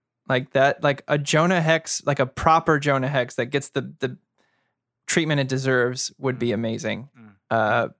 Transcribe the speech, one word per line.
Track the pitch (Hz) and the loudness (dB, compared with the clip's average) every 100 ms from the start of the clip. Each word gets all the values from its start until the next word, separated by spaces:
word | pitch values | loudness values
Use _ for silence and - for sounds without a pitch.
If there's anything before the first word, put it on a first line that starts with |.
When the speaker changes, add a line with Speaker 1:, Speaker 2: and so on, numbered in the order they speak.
| _ _ - | _ _ -2
Speaker 1:
Like | 131 127 | -2 0
that, | 135 139 - | 2 2 2
like | 147 139 - | 0 -2 -2
a | 147 | -2
Jonah | 143 156 175 180 | 2 2 4 2
Hex, | 160 160 - - - | 2 0 0 -6 -2
like | 139 | 0
a | |
proper | 127 - 160 160 165 147 | -2 0 4 4 4 2
Jonah | 147 135 131 | 2 0 0
Hex | 143 123 | -2 -2
that | - 123 | -4 -2
gets | 143 - | -2 -2
the, | 139 123 - | -6 -6 -8
the | 127 127 _ _ _ _ _ _ _ _ - | -8 -8 _ _ _ _ _ _ _ _ -6
treatment | 175 156 147 | -4 0 0
it | 127 | 0
deserves | 131 131 127 123 123 - - | -2 0 2 0 -2 -10 -6
would | 135 123 | -6 -2
be | 120 | -2
Speaker 2:
Mm. | |
Speaker 1:
amazing. | 107 113 113 110 104 139 | -2 -4 -4 -6 -8 -12
Speaker 2:
Mm. | 120 107 98 - | _ -20 _ -4
Speaker 1:
Uh, | 113 107 117 - | 0 2 0 -2